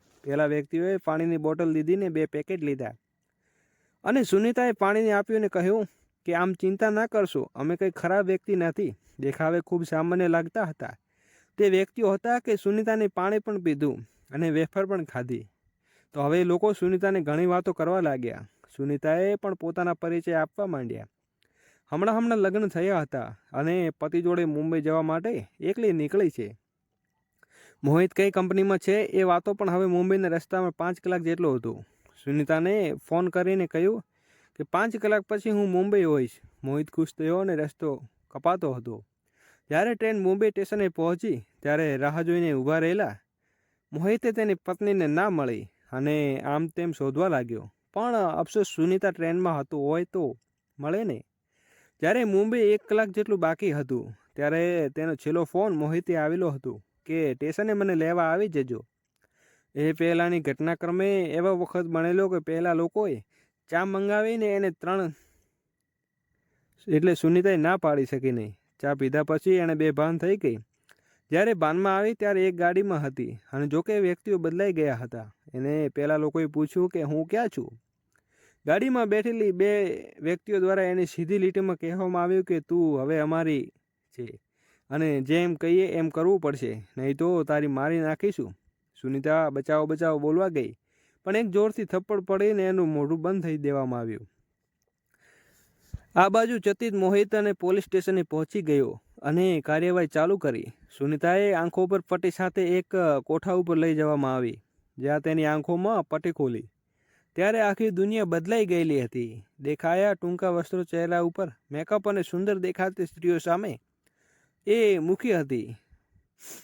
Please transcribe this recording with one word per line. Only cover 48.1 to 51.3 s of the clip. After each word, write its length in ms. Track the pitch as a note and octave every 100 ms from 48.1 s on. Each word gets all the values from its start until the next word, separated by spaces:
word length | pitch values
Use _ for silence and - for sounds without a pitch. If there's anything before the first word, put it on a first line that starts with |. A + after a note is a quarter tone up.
અફસોસ 520 | A#3 F3+ D#3+ E3 G#3+ F#3+
સુનિતા 440 | - E3 F#3+ G3
ટ્રેનમાં 500 | E3+ E3 E3+ F3+ D3+
હતો 180 | C3+ D3+
હોય 260 | C#3+ E3
તો 340 | F3 F#3+ C#3+ A#2+ _ _ _ -
મળે 260 | D3 F#3+
ને. 220 | A3 A#2 -